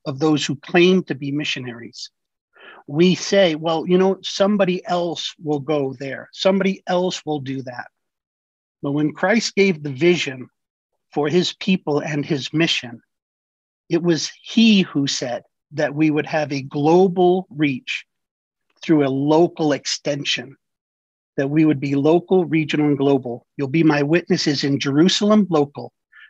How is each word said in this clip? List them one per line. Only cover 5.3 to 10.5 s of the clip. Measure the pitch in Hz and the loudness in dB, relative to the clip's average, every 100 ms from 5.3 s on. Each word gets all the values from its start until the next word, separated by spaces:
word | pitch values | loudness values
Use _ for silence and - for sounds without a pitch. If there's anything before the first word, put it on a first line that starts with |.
| - | -10
will | 156 147 | -6 -4
go | 135 151 135 | -2 -2 -2
there. | 131 139 131 - | -6 -10 -12 -14
Somebody | - 190 196 190 190 - | -2 0 2 0 -4 -2
else | 180 180 - | -2 -2 -4
will | 151 151 | -6 -6
do | 131 135 | -6 -10
that." | 127 120 - _ _ _ _ _ _ _ _ _ | -10 -14 -18 _ _ _ _ _ _ _ _ _
But | 143 | -6
when | 143 151 | -2 -2
Christ | 147 185 226 - | 0 0 0 0
gave | - 196 156 | 2 2 0
the | 147 | -4
vision | 131 170 175 143 131 123 | 0 2 2 -2 -10 -16